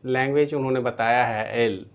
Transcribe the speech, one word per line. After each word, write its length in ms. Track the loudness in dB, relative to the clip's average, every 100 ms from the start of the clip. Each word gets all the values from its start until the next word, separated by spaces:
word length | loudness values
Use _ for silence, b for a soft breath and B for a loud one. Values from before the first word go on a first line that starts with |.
लैंग्वेज 500 | 0 0 2 2 0
उन्होंने 260 | 0 -2 0
बताया 440 | -2 -2 2 2 2
है 420 | -2 -4 0 0
L 120 | -2 -10